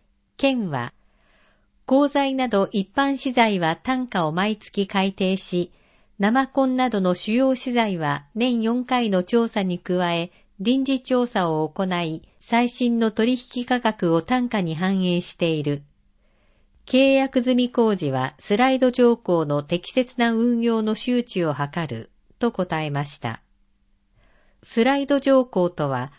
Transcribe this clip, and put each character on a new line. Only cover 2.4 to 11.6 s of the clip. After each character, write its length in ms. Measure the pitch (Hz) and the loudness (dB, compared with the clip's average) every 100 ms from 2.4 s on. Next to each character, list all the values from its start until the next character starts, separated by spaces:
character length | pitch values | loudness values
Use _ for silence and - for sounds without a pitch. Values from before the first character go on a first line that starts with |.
| 247 | 0
ど 220 | 202 190 | 0 0
一 180 | 208 196 | -2 -2
般 260 | - 277 269 | 0 0 -2
資 160 | 269 | -2
材 260 | 247 226 196 | 2 2 2
は 160 | 165 165 | 0 -2
単 320 | - 254 247 | -4 -4 -4
価 180 | 196 156 | -2 -2
を 60 | |
毎 240 | 170 208 208 | -2 -2 -4
月 320 | - - 196 | -6 -6 -2
改 240 | 202 196 | 0 0
定 240 | - 185 190 | 0 -2 -2
し、 380 | - 175 175 _ _ _ _ - | -4 -4 -4 _ _ _ _ -2
生 280 | 202 262 262 | 0 2 0
コ 180 | - 262 | 0 0
ン 100 | 254 | 0
な 140 | 254 | 0
ど 120 | 208 | 0
の 140 | 185 180 | 0 -2
主 180 | - | -2
要 220 | 233 269 254 | 2 2 0
資 180 | 262 | -2
材 240 | 240 220 175 | 0 0 -2
は 280 | 147 143 - | -2 -4 -6
年 280 | 214 254 233 | -2 0 0
四 240 | 220 247 247 | 0 -2 -2
回 240 | 254 226 | -2 2
の 140 | 185 | 0
調 260 | 180 233 233 | 2 0 0
査 120 | 214 | -2
に 160 | 185 175 | -2 -4
加 360 | - 180 175 | -2 -2 0
え、 180 | 170 175 _ _ - | -2 -4 _ _ -4
臨 240 | 196 269 269 | 0 0 0
時 160 | 262 | -2
調 240 | - 254 240 | 0 0 0
査 240 | 202 170 | 0 0
を 180 | 156 | 0